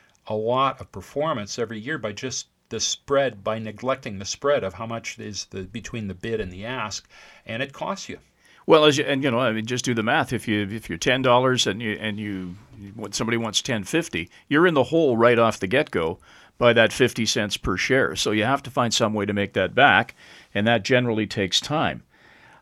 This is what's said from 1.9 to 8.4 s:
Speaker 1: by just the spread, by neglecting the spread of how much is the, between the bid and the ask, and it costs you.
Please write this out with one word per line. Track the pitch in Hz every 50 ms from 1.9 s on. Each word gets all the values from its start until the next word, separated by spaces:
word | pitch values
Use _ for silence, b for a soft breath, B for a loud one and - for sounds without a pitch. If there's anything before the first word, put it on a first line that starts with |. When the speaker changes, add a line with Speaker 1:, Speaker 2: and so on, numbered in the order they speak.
| 160 131
Speaker 1:
by | 110 107
just | 101 - 135 127 120 - - - _ _ _ _
the | 117 107
spread, | - - - - _ - 139 139 139 127 107 98 95
by | 107 110 113
neglecting | 110 107 104 107 120 127 131 127 - 120 101 95
the | 101
spread | - - - - 143 147 127 98
of | 95 -
how | - 113
much | 117 117 113 - - - 110
is | 110 107 101 - -
the, | - - 98 92
between | 92 98 113 - - 120 117 107 95
the | 90
bid | 90 - 113 113 110
and | 98 90
the | 87 92 104
ask, | 117 113 107 107 107 - - - B B B B B B B B
and | - 113 117
it | 139 139 139
costs | - - 190 196 196 - -
you. | - - _ _ b b